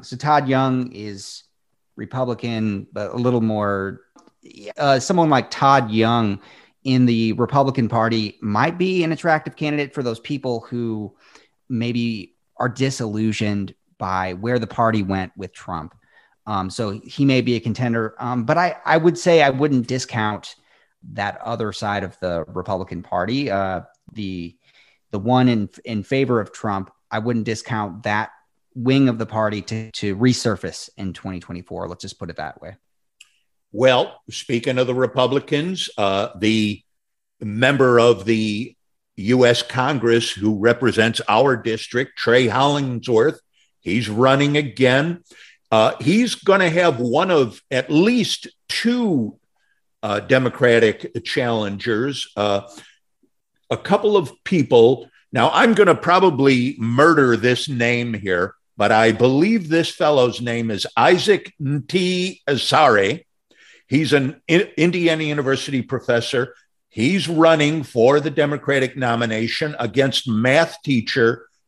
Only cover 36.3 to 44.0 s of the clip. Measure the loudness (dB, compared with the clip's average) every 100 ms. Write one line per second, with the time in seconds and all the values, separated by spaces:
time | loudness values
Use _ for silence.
36.3 | -2 0 0 -2 -4 _ _ _ _ _
37.3 | -14 -10 -2 0 2 4 6 6 4 0
38.3 | -2 0 -4 -8 _ _ _ _ -10 0
39.3 | 4 4 4 0 -4 -2 -2 2 2 0
40.3 | -4 -2 2 2 2 0 2 0 0 0
41.3 | 2 4 2 -2 -6 -4 -4 -6 -6 2
42.3 | 4 4 2 2 0 -2 -6 0 2 2
43.3 | 0 _ _ _ _ -4 -2